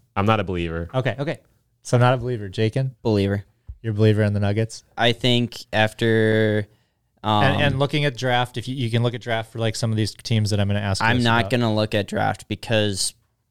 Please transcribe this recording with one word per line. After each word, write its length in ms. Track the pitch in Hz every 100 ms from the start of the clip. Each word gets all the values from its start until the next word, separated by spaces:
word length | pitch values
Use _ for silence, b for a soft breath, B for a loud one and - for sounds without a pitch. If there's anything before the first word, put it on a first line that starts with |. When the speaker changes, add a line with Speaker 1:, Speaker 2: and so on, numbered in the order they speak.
| _
Speaker 1:
I'm 120 | - 104
not 160 | 110
a 20 |
believer. 460 | 92 90 85 82 85
Speaker 2:
Okay, 220 | 131 127 -
okay. 220 | 143 143 _ _ _ _
So 140 | - 123
not 160 | 123
a 40 | 131
believer. 320 | 123 120 101
Jakin? 420 | 90 110 135 135 -
Speaker 3:
Believer. 440 | 117 107 98 101 - _ - -
Speaker 2:
You're 120 | 113
a 20 | 104
believer 280 | 110 107
in 100 | 104
the 80 | 101
Nuggets? 420 | 101 104 110 - - -
Speaker 3:
I 160 | 117
think 520 | 113 127 120 120 - -
after, 960 | 104 110 - 117 113 110 110 110 107 104 _ _ _ _ _
um, 220 | 104 107 127
Speaker 2:
And, 160 | 147
and 180 | 147 135
looking 240 | 143 151
at 140 | 147 120
draft, 400 | 127 123 123 -
if 100 | 123
you, 80 | 135
you 160 | 117
can 120 | 117
look 100 | 120
at 80 | 117
draft 320 | 120 113 117
for, 60 | 113
like, 140 | 113
some 160 | - 113
of 60 | 107
these 180 | 107
teams 360 | - - 113 104
that 100 | 101
I'm 80 | 98
gonna 140 | 101
ask 200 | 101 98
Speaker 3:
I'm 180 | 110 123
Speaker 2:
us 40 |
Speaker 3:
not 200 | 120 117
Speaker 2:
about. 80 | 113
Speaker 3:
gonna 220 | 123 117
look 220 | 107 107 104
at 140 | 98
draft 400 | 107 107 101 -
because 640 | 104 - 110 107 95 - - _ _ _